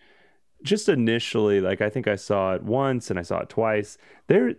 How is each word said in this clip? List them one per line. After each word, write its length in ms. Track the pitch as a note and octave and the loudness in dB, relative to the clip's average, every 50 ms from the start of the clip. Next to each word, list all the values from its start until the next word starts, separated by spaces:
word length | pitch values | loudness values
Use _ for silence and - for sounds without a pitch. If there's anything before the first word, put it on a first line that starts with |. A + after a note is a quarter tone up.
| _ _ _ _ _ _ _ _ _ _ _ _ - | _ _ _ _ _ _ _ _ _ _ _ _ -4
just 240 | C#3 G#3 G#3 - - | -2 -2 -2 2 0
initially, 720 | E3+ C3 A#2 A2+ A2+ A#2 - - - A2 G#2+ G#2 G2+ G2 | 2 2 4 2 2 0 -2 -2 0 2 2 4 4 2
like, 220 | F#2 F#2 G2 - | 2 2 0 0
I 80 | G#2+ G#2+ | 0 -2
think 180 | - C3 A#2 G#2+ | -2 -2 -2 -2
I 80 | G2+ | -2
saw 380 | F#2+ - - G#2 G2 F#2+ F#2+ F#2 | -2 -2 -2 0 0 0 0 -2
it 100 | F2+ - | -4 -2
once 460 | G#2 A2 C3 C#3 C3+ C3 A#2+ - - | -2 -2 0 0 0 -2 -2 -4 -4
and 100 | F#2 F2+ | -6 -6
I 20 | E2+ | -4
saw 160 | - F#2+ E2+ | -4 -4 -4
it 80 | - - | -4 -4
twice. 480 | - - A2+ A2 G#2+ G#2 G2+ - - _ _ - - - _ - | -2 -2 0 0 0 0 -2 -4 -10 _ _ -20 -20 -10 _ 2
There, 260 | D#3 G3+ B3 A#3+ - | 4 4 4 2 -2